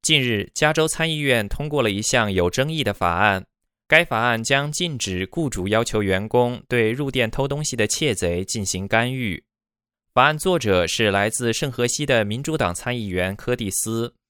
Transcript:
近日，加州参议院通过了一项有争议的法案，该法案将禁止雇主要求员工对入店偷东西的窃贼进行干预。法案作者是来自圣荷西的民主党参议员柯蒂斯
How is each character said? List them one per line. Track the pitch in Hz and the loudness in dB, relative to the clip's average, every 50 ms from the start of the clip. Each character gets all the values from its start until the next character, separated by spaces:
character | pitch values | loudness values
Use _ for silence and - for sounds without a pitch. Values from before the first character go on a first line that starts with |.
| - - | 2 4
近 | 160 147 | 2 4
日， | 127 123 113 101 - - | 4 2 0 0 -2 -4
加 | _ - 151 151 156 | _ 0 2 2 4
州 | 160 156 | 2 2
参 | 160 - - 160 165 | 0 0 -2 -2 -2
议 | 160 151 | -2 -2
院 | 147 139 127 117 104 98 | 2 2 2 2 2 -2
通 | - - 147 151 | -4 -4 -4 -2
过 | 147 143 | 0 0
了 | 120 110 | 0 0
一 | 98 101 | 0 0
项 | 110 - - 123 110 104 | -2 0 2 2 2 2
有 | 95 92 87 90 | 2 2 2 2
争 | - - 135 151 | 2 0 -2 -2
议 | 160 156 131 | -2 -2 -2
的 | 104 | -2
法 | 101 - 95 87 85 | -2 0 0 0 2
案， | 87 104 107 98 95 - _ _ _ _ _ _ _ _ _ | 4 4 2 2 0 -4 _ _ _ _ _ _ _ _ _
该 | 151 160 170 | 4 4 4
法 | - 123 110 | 4 0 0
案 | 117 123 117 113 113 | 2 2 0 0 0
将 | - 135 139 143 147 | 0 0 0 0 -2
禁 | 147 - 180 170 151 120 | -4 -4 -4 -4 -4 -6
止 | - 98 92 90 95 - | -4 -4 -2 -4 -4 -4
雇 | - 170 160 139 | -2 -2 -2 -2
主 | - 101 90 | -2 -4 0
要 | 98 107 110 | 2 2 2
求 | 117 - - 110 | 2 2 0 0
员 | 104 95 92 95 104 110 | 2 2 2 0 0 2
工 | - 123 123 120 123 - - _ | 2 2 2 2 0 -6 -6 _
对 | 127 120 113 110 | 0 2 2 2
入 | 117 135 147 135 | 0 -2 -4 -4
店 | 131 131 117 110 | -2 -2 -4 -2
偷 | - - 135 139 | -2 -2 -2 -2
东 | 139 147 156 | -2 -4 -4
西 | - - | -6 0
的 | 131 165 | 0 0
窃 | - - - 165 143 107 | 0 0 0 0 0 0
贼 | - - 85 85 87 95 | 0 0 -2 -2 -2 -4
进 | - - 113 98 | -4 -6 -6 -4
行 | - - 92 95 | -4 -4 -6 -4
干 | 98 - 113 117 123 | 0 0 0 0 0
预。 | 131 131 123 104 85 - _ _ _ _ _ _ _ _ _ _ _ _ _ _ | -4 -4 -4 -6 -6 -8 _ _ _ _ _ _ _ _ _ _ _ _ _ _
法 | _ 127 127 | _ 2 4
案 | 147 156 | 4 2
作 | 151 - 190 180 165 | 0 0 0 0 2
者 | - 107 95 90 85 | 2 2 2 2 2
是 | 85 - - 117 104 | 0 0 0 2 2
来 | 98 98 101 113 | 2 2 0 0
自 | - - 123 117 | -2 -2 -2 -2
圣 | 113 - 151 139 | 0 0 -2 -4
荷 | 120 - 120 | -2 -2 -2
西 | 120 - - 147 | -2 0 -2 0
的 | 139 131 117 107 | 2 2 2 2
民 | 101 107 120 | 0 -4 -4
主 | 143 - 156 156 | -4 -4 -2 0
党 | 123 90 87 | 0 -2 -2
参 | - - 123 123 | -4 -6 -6 -6
议 | 120 110 | -4 -4
员 | 98 90 90 87 95 101 | -4 -2 -2 -2 -2 -4
柯 | - - - 123 | -6 -4 -4 -2
蒂 | 120 117 98 | -2 -2 -4
斯 | - - - 110 113 113 117 120 _ _ _ | -4 -4 -4 -2 -2 -4 -4 -6 _ _ _